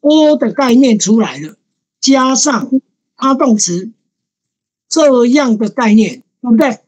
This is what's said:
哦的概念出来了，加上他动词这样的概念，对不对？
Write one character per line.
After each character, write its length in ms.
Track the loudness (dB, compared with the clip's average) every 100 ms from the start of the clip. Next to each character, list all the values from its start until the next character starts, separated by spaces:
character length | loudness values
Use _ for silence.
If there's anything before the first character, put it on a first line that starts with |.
哦 360 | 2 2 2 2
的 160 | -2
概 220 | -2 0
念 240 | 2 2 0
出 200 | 0 0
来 180 | -2 -6
了， 180 | -16 -18 _ _ _ _
加 360 | 0 0 0 -2
上 340 | -2 -4 -4 -6 _ _ _ _
他 180 | -4
动 220 | 0 0 0
词 360 | -2 -6 -10 -18 _ _ _ _ _ _ _ _ _
这 340 | 0 2 2
样 320 | 2 0 0 -2
的 140 | -4
概 240 | -2 2
念， 280 | 2 2 -4 _ _
对 80 | -2
不 60 | 0
对？ 220 | 0 -4